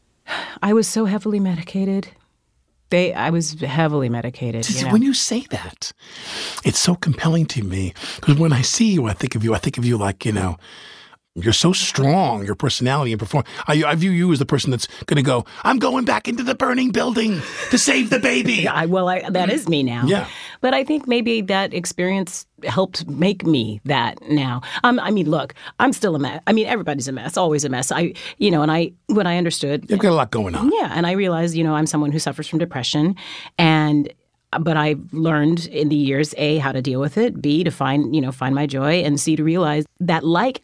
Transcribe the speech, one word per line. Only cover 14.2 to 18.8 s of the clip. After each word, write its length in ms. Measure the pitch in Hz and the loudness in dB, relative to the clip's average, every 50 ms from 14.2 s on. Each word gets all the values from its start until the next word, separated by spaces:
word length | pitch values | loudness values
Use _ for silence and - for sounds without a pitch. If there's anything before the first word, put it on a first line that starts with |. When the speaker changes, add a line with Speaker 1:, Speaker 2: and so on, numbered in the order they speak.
| 175 180 | 4 4
Speaker 2:
as 60 | 160 131 | 4 2
the 60 | 139 | 2
person 260 | - 151 135 - 147 | 0 0 0 0 0
that's 160 | 127 117 - - - - - | -2 -2 -4 -8 -10 -10 -4
gonna 160 | - 160 147 | 0 2 2
go, 240 | 127 143 131 120 113 - - - - | 4 4 2 0 0 -4 -8 -2 0
"I'm 140 | 214 262 240 | 2 2 2
going 260 | 240 262 247 262 240 | 2 2 2 0 0
back 240 | - 214 214 - - | 0 0 0 -2 -2
into 140 | 240 233 | -4 -2
the 120 | 254 247 262 | -2 -2 -2
burning 360 | - 269 254 247 262 254 254 | 0 0 0 2 2 0 0
building 500 | 190 240 240 247 226 247 226 220 202 160 131 - - - - - | 0 0 0 0 0 0 0 0 -2 -2 -6 -8 -10 -10 -2 0
to 80 | - 240 | 2 2
save 320 | - 277 269 269 240 208 | 4 2 2 2 2 2
the 80 | 269 247 | 0 0
baby." 340 | 240 254 247 247 247 - | 2 2 0 0 0 0
Speaker 1:
<laughs> 100 | 233 196 165 | 0 0 0
Yeah, 100 | - - | 0 0
I, 100 | 151 | 0